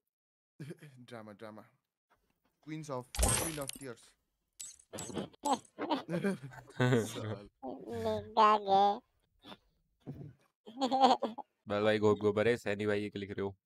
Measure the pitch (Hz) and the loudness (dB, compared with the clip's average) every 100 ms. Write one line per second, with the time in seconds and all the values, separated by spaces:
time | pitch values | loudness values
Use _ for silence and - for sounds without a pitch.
0 | _ _ _ _ _ _ 143 165 151 127 | _ _ _ _ _ _ -14 -14 -18 -20
1 | 120 120 107 101 110 107 110 _ _ _ | -18 -16 -16 -14 -14 -16 -20 _ _ _
2 | _ _ _ _ _ _ - 156 151 131 | _ _ _ _ _ _ -12 -12 -8 -8
3 | 123 - - - 165 151 135 - 135 113 | -8 0 2 2 -2 -6 -8 -10 -14 -14
4 | - _ _ _ _ _ - - _ - | -18 _ _ _ _ _ -18 -18 _ -12
5 | - - - - 285 269 - - 302 294 | -8 -8 -10 -6 -2 -2 -4 -10 -4 -4
6 | - 170 202 180 135 - - - 127 123 | -2 -2 -2 -4 -10 -18 -20 0 2 4
7 | 107 117 107 101 101 _ - - - 233 | 0 -6 -8 -8 -12 _ -12 -10 -10 -6
8 | 226 214 208 226 214 214 202 196 202 214 | -4 -4 -2 4 6 6 4 4 6 2
9 | - _ _ _ - - _ _ _ _ | -6 _ _ _ -20 -20 _ _ _ _
10 | - - - - _ _ - 233 262 262 | -14 -12 -14 -18 _ _ -20 -4 -2 4
11 | 269 - 220 233 - _ - 104 107 107 | 6 6 0 -6 -16 _ -2 2 4 6
12 | 104 101 104 104 107 120 104 101 104 104 | 6 6 4 4 2 2 -2 -2 0 0
13 | 104 104 98 98 98 98 | -2 -6 -8 -4 -4 -6